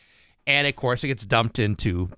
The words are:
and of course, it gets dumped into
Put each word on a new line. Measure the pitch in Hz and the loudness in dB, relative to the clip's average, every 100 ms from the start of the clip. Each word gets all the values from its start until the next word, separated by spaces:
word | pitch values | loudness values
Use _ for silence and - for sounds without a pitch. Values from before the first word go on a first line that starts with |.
| _ _ _ _ - | _ _ _ _ 0
and | 143 143 | 2 2
of | - | -2
course, | 127 123 | -2 -2
it | 143 | -2
gets | 131 101 | -4 0
dumped | 117 113 - | 2 2 0
into | 104 104 110 87 90 | 0 0 0 0 -2